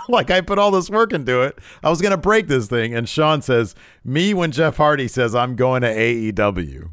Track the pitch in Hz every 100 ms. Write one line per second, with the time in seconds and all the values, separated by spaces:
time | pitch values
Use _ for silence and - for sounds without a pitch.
0 | - 233 131 185 175 202 202 190 170 214
1 | 226 165 127 127 135 - - - 151 165
2 | 202 190 185 220 175 135 104 120 113 117
3 | 120 - 156 151 135 120 107 - - _
4 | - 143 196 196 165 131 160 - 151 147
5 | 123 131 117 120 127 120 127 127 120 110
6 | 117 117 110 104 104 92 78 65 80